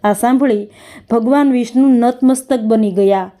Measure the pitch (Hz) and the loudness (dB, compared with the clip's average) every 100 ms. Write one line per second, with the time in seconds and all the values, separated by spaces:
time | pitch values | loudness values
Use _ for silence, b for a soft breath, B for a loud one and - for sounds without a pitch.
0 | 208 202 240 254 269 208 208 B B B | -4 -2 0 0 0 -2 -6 B B B
1 | B 233 226 285 285 254 233 240 269 247 | B -2 0 0 0 0 -2 0 2 2
2 | 233 247 254 262 - 254 214 226 214 185 | 0 0 0 0 -2 -4 0 0 0 0
3 | 196 196 185 _ | 0 0 -4 _